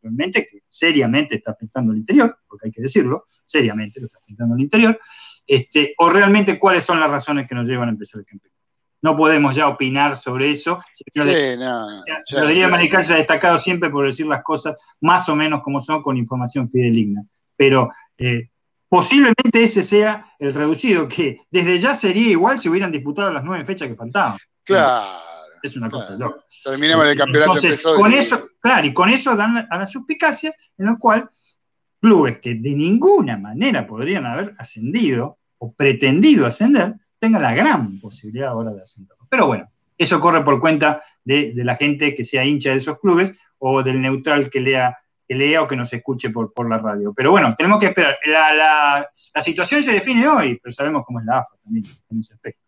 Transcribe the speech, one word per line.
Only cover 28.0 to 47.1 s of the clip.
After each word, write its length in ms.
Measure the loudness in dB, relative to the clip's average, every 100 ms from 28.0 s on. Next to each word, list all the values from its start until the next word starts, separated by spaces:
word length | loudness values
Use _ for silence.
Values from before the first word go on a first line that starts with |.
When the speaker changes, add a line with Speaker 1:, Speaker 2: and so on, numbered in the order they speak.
| 6
Speaker 2:
el 60 | 4
Speaker 1:
eso, 280 | 2 -2 -6 _
claro, 260 | 0 2 2
y 60 |
con 160 | 2 2
eso 260 | 2 0 0
dan 320 | 0 -2 -4
a 80 | -8
las 140 | -8
suspicacias, 640 | -12 -10 -2 -2 -2 -10 -12 _ -6
en 80 | -4
lo 120 | 0
cual 320 | 2 0 -2 _ -20 _ _ _ _ _
clubes 400 | 6 6 4 -2
que 160 | -8 -6
de 180 | -4
ninguna 640 | -2 2 4 4 4 2 -6
manera 480 | -10 -4 -2 -2 -4
podrían 400 | -8 -4 -4 -4
haber 300 | -6 -8 -12
ascendido 840 | -18 -10 -6 0 0 0 -4 _ _ _
o 160 | -16
pretendido 720 | -4 -2 0 0 4 4 4 2
ascender, 500 | 0 2 4 2 -6 _ _
tengan 240 | 0 2
la 120 | 2
gran 480 | 2 2 2 -2 -8
posibilidad 480 | -18 -18 -14 -10 -6
ahora 220 | -6 -8
de 100 | -12
ascender. 340 | -18 -20 -20 _ _
Pero 180 | 0 2
bueno, 240 | 0 -8 _ _ -4
eso 220 | 0 2
corre 240 | 4 4
por 160 | 2 2
cuenta 420 | 2 2 0 -2 -10 _
de, 300 | -2 0 0
de 100 | -4
la 140 | -4 -2
gente 360 | -2 0 -2
que 120 | -4 -4
sea 180 | -2
hincha 280 | 0 0 0
de 60 | -2
esos 220 | -4 -2
clubes 340 | 2 2 0 -4 _ _
o 220 | -2 0
del 200 | 0 -2
neutral 480 | -2 -4 0 0 0
que 100 | -2
lea, 380 | 0 0 0 -4 _ _ _
que 80 |
lea 280 | -2 2 2
o 60 | 0
que 80 | -4
nos 160 | -6
escuche 380 | -8 -8 -6 -6
por, 200 | -6 -8
por 180 | -6 -4
la 100 | -4
radio. 340 | -4 -6 -6